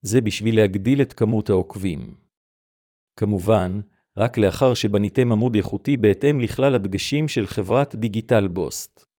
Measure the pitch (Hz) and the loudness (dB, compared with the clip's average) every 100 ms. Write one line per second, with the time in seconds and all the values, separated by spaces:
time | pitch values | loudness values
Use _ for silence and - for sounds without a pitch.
0 | 131 117 110 - 107 110 107 98 98 139 | 2 0 0 -4 0 2 2 2 0 2
1 | 131 - 107 107 - 95 92 - 95 73 | 0 0 -2 0 0 0 0 -6 -6 -6
2 | 60 - _ _ _ _ _ _ _ _ | -12 -18 _ _ _ _ _ _ _ _
3 | _ - 101 104 92 110 90 95 101 _ | _ -6 -2 0 2 2 2 -6 -10 _
4 | _ - 117 120 101 - 135 120 110 101 | _ -4 -2 2 0 4 2 2 0 0
5 | 101 - 123 107 123 110 92 101 - 139 | 0 0 2 2 2 0 -2 -6 -2 2
6 | 107 95 143 147 113 - 135 127 98 98 | 2 2 2 0 -2 0 2 2 -2 -6
7 | - 147 156 - 98 - 95 120 143 113 | -4 -2 -2 -2 -4 -4 0 0 0 -4
8 | 113 104 113 113 98 90 78 - - _ | -4 -4 0 2 2 -2 -6 -8 -14 _
9 | _ | _